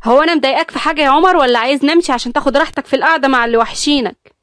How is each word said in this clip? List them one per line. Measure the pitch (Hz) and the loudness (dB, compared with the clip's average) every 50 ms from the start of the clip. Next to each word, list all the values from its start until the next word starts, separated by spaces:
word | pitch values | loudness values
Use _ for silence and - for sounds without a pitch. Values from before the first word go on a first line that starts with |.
| - | 0
هو | 226 233 269 | 2 2 2
انا | 302 330 339 | 2 2 0
مضايقاك | 311 254 269 269 - 330 - | 0 0 0 0 0 -2 -4
في | - - | -6 -6
حاجة | - 302 320 302 | -4 -4 -2 0
يا | 302 277 | 2 2
عمر، | 269 302 330 370 370 | 2 4 4 4 4
ولا | 339 277 247 247 240 | 4 2 2 2 0
عايز | 226 247 285 277 - | 0 0 -2 0 0
نمشي | 285 320 339 349 - | 2 2 2 0 0
عشان | 262 240 - 240 | -2 -4 -4 -4
تاخد | 240 294 285 285 226 | -4 -2 -2 0 0
راحتك | 277 - - - - 277 | 0 -2 0 -4 -10 -8
في | - - | -4 -4
القعدة | 269 - 302 330 311 254 269 | -2 0 0 0 0 0 0
مع | 269 247 233 | 0 0 0
اللي | 233 233 | 0 0
وحشينك؟ | 226 233 226 - - - 294 294 285 240 190 - _ _ - _ _ | 0 0 -2 -4 -6 -2 -2 -2 0 -2 -4 -8 _ _ -20 _ _